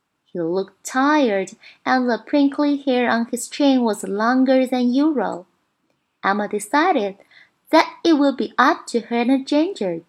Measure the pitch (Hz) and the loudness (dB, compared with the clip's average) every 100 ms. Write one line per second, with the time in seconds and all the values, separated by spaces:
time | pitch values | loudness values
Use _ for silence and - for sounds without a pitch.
0 | _ _ _ 180 165 185 196 _ - 262 | _ _ _ -6 -4 -4 -6 _ -8 -2
1 | 277 302 254 196 185 - - - - 262 | 0 2 2 0 -4 -10 -20 -10 -2 0
2 | 247 220 - 294 277 277 294 285 277 247 | 0 -2 0 2 2 2 0 0 0 0
3 | 240 233 233 240 - - 277 262 233 202 | 2 0 -2 -6 -8 0 2 2 2 -2
4 | 190 196 226 262 262 262 254 254 247 254 | -4 -2 0 2 2 2 2 0 0 2
5 | 302 277 185 170 180 _ _ _ _ _ | 0 0 -4 -6 -12 _ _ _ _ _
6 | _ _ 190 208 202 208 - 294 349 302 | _ _ -2 -2 -2 -6 -2 0 2 0
7 | 202 190 _ - _ _ _ 311 330 - | -2 -6 _ -20 _ _ _ 0 0 -2
8 | 339 294 285 - 220 - 262 349 - 233 | 0 2 2 0 -4 0 2 0 -4 -6
9 | 226 233 233 269 269 294 339 403 190 165 | -4 -2 0 0 0 0 0 -2 -6 -6